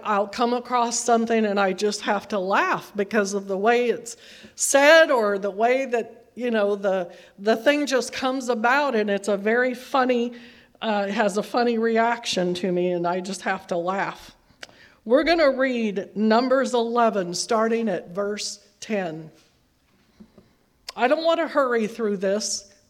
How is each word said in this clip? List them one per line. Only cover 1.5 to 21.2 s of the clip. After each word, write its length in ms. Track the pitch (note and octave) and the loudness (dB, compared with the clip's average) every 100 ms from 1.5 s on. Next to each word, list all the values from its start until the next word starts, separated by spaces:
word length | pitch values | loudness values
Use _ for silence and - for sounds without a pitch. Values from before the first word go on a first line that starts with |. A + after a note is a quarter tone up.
| G3+ | 2
I 140 | G3 | 0
just 280 | G3 G#3 G#3 | 0 -2 -2
have 260 | - G3+ - | -2 -2 -2
to 100 | G#3 | -4
laugh 520 | F#3 A3+ F#4 - - G3+ | 0 0 0 -2 -6 -6
because 380 | G3+ G#3+ G3 | -2 0 0
of 140 | G3 G3 | -4 -4
the 100 | F#3+ | -2
way 320 | G#3+ A#3+ A#3+ | 2 2 2
it's 260 | E3+ - - - - - - | -2 -6 -18 -20 -20 -20 -6
said 560 | - C#4 C#4+ D#4+ D#4 | 2 4 8 8 6
or 260 | B3+ G#3 G3 | 4 2 0
the 140 | G3 | -4
way 340 | F#3+ A#3 C4 C4 | 0 2 2 0
that, 420 | A#3 - - - G#3+ | -4 -4 -12 -20 -6
you 160 | B3 | -2
know, 240 | A3 G3+ G3+ | 0 0 0
the, 360 | G3 F#3+ F3 - - - | 0 -2 -4 -12 -20 -6
the 200 | G3+ A3+ | 0 2
thing 280 | B3+ D4 C#4+ | 2 2 2
just 280 | C4 A#3 | 0 -2
comes 340 | - C4 C4+ A#3+ | -4 -4 -4 -2
about, 480 | A3+ A#3+ C#4 C#4+ A3+ | 0 2 2 2 0
and 140 | G#3 | 0
it's 180 | G3 G3+ | -2 -2
a 80 | G3 | -2
very 380 | G3+ A#3+ B3+ | 0 0 0
funny, 600 | A#3+ - C4+ B3+ A#3+ A#3+ A#3+ - - _ - | -4 -4 0 2 0 -2 -6 -20 -20 _ -10
uh, 260 | A3+ G#3 G3+ | -4 -2 -2
has 300 | G3+ G#3 G3+ | 0 0 -2
a 60 | |
funny 340 | - B3+ A#3+ A3+ | -4 0 0 0
reaction 760 | A3+ A3+ A#3 A#3 - F#3 F3+ | 0 2 0 -2 -4 -2 -2
to 180 | F3+ F#3+ | -2 -2
me, 200 | F3+ F3+ | 0 0
and 140 | F3 F3 | 0 -2
I 140 | F#3 | -4
just 220 | F#3+ G3+ | -6 -8
have 260 | - F#3+ - | -6 -6 -4
to 100 | F3 | -4
laugh. 600 | F3 G3 D#3+ - - _ _ _ - - - _ G#3+ | -4 -4 -4 -8 -20 _ _ _ -20 -20 -20 _ 2
We're 160 | C4 | 2
gonna 280 | D4+ E4+ C#4+ | 4 4 4
read 640 | B3 C4 A#3+ A3 F#3+ F3+ G3 | 2 0 0 -2 -2 -6 -2
Numbers 560 | A3 A3 B3+ C4 A#3 | 2 4 4 2 2
eleven, 600 | A#3 A#3 A#3+ A3+ G3+ F3 | 0 0 2 2 2 -4
starting 540 | F3 - A3+ A3+ A3+ A3 | -6 -2 0 2 0 0
at 220 | E3 - | -4 -6
verse 580 | F3 G3+ G#3 - - _ - | -6 -6 -6 -8 -12 _ -20
ten. 500 | - G#3 F3 D#3 D#3+ _ _ _ _ _ _ _ _ _ - - _ _ _ _ - F#3+ | -6 -4 -4 -8 -14 _ _ _ _ _ _ _ _ _ -20 -20 _ _ _ _ -16 -2
I 100 | B3 | 0
don't 160 | D#4 | 2